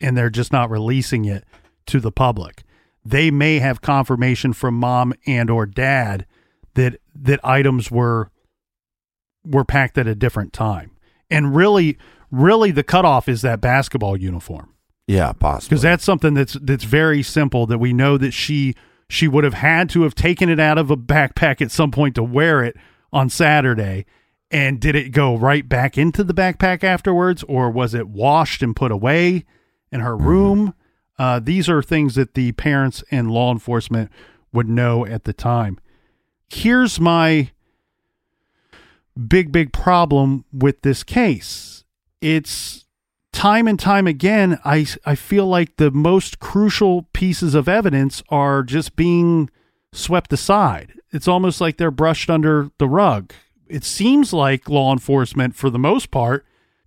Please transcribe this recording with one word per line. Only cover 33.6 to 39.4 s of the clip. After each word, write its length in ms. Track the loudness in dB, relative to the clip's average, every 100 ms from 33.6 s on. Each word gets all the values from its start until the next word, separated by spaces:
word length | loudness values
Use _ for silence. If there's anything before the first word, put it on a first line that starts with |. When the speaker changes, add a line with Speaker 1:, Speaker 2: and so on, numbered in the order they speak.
| -4 -4 -2 -4 -4 -12 -20 _ _
Speaker 1:
would 160 | -4 -2
know 380 | 0 0 0
at 200 | -2 -6
the 100 | -8
time. 440 | -6 -2 -2 -2 -8 -16 _ _ _ _ _ _
Here's 500 | -2 2 2 2 2
my 520 | 2 2 2 2 -2 -10 _ _ _ _ _ _ _ _ _ _ _ -20 _ _ _ -12 0
big, 260 | 2